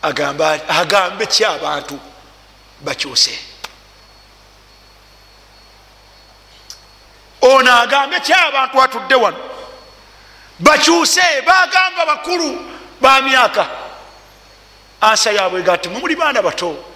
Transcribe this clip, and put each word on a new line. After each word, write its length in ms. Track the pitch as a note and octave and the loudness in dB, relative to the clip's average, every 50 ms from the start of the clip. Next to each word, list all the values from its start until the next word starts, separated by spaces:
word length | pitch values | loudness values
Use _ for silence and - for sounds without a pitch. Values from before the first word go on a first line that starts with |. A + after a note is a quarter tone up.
| - | -4
agamba, 580 | D#3+ C#3+ C#3+ D3 C#3+ C#3+ C#3+ D#3 D#3 D#3 D3 - - | -6 -4 -4 -4 -6 -4 -2 -2 -2 -2 -2 -4 -2
agambe 580 | - D#3 F3 D#3+ G3+ G3+ F#3 F3+ F#3+ G3 A3+ | -2 -2 0 2 2 0 0 0 -4 -6 -6
ki 180 | G#3 - - G#3+ | -4 0 0 0
abantu 560 | G#3+ E3 C#3+ D3 D3 D3+ C#3+ C#3+ - C#3+ C#3 - - - - - - - _ _ _ _ _ _ _ _ _ | 0 -2 -4 -6 -6 -6 -6 -8 -12 -16 -16 -18 -20 -20 -20 -20 -20 -20 _ _ _ _ _ _ _ _ _
bakyuse? 580 | C#3 D3 C3+ - - C#3+ B2 A#2+ - - - - - - - - - - - - _ _ _ _ _ _ _ _ _ _ _ _ _ _ _ _ _ _ _ _ _ _ _ _ _ _ _ _ _ _ _ _ _ _ _ _ - _ _ _ _ _ _ _ _ _ _ _ _ _ - _ _ _ - - - _ - - _ _ _ _ _ _ _ _ _ _ _ - | -10 -10 -8 -8 -10 -6 -2 -2 -2 -2 -2 -10 -16 -18 -20 -20 -20 -20 -20 -20 _ _ _ _ _ _ _ _ _ _ _ _ _ _ _ _ _ _ _ _ _ _ _ _ _ _ _ _ _ _ _ _ _ _ _ _ -20 _ _ _ _ _ _ _ _ _ _ _ _ _ -20 _ _ _ -20 -20 -20 _ -20 -20 _ _ _ _ _ _ _ _ _ _ _ 2
Ono 320 | - B3+ C4+ C4 B3+ B3+ B3 | 4 6 6 6 6 6 6
agambe 480 | A#3+ A#3+ A#3 C4+ C#4 C#4 C#4 E4 F4+ | 4 4 2 0 0 0 -2 -4 -6
ki 120 | - - D#4+ | -2 0 2
abantu 500 | F#4 F4 D4+ C#4 C4+ C4 B3+ - C4 C4 | 2 2 0 0 -2 -4 0 2 2 2
atudde 320 | C4 C4 A#3 - A#3+ C4+ | 2 0 -6 -2 2 2
wano 240 | B3+ A3+ F#3+ D#3 - - - - - - - - - - - - - - - - - - - - - - - - - | 2 2 2 -2 -4 -14 -16 -16 -18 -18 -20 -20 -20 -20 -20 -20 -20 -20 -20 -20 -20 -20 -20 -20 -20 -20 -20 -14 0
bakyuse, 840 | E3 A#3+ D4+ D4 D4+ D#4 E4+ E4+ D#4+ D#4+ - F4+ F#4 F4 D#4 C4+ C4 | 2 4 4 4 2 2 2 2 2 0 0 0 0 0 0 0 2
bagamba 640 | D#4 F#4 F#4 F#4 F4 F4+ F#4 F#4 F#4 F4 F#4+ E4+ | 2 4 4 4 2 2 0 0 0 0 -2 -2
bakulu 640 | D#4 D4+ D4 - D#4+ F4+ F4 E4 D4 C4 - - - - - - - - - | -2 -2 -4 -4 -6 -4 -4 -4 -6 -6 -10 -12 -16 -18 -20 -20 -20 -12 2
ba 200 | B3+ C4 C4+ C4+ | 4 4 4 4
myaka? 460 | C4 C4+ C4 C4 B3 G#3 - G#3 F3 - - - - - - - - - - - - - - - _ - - - - - - - _ _ _ _ | 2 2 2 2 2 2 2 -2 -4 -4 -6 -14 -16 -16 -18 -20 -20 -20 -20 -20 -20 -20 -20 -20 _ -20 -20 -20 -20 -20 -20 -20 _ _ _ _
Ansa 320 | - A3 A3 G#3+ - A3+ G#3 | 2 2 2 2 0 0 0
yaabwe 280 | G#3 F#3+ F3+ F3 F#3 | 0 0 0 -2 -2
ega 160 | F3+ F#3 F3+ | 0 0 0
nti, 120 | E3+ - F3 | 0 -2 -8
"Mwe 120 | F#3 A#3 | -10 -8
muli 160 | D#4+ E4 D#4+ | -6 -6 -4
baana 260 | E4+ E4 D4+ C4+ A#3 F#3+ | -2 -2 0 0 0 -2
bato 420 | E3+ - - F3+ F3 D3+ C#3 B2 - - | -2 -4 -4 -8 -8 -8 -10 -16 -20 -20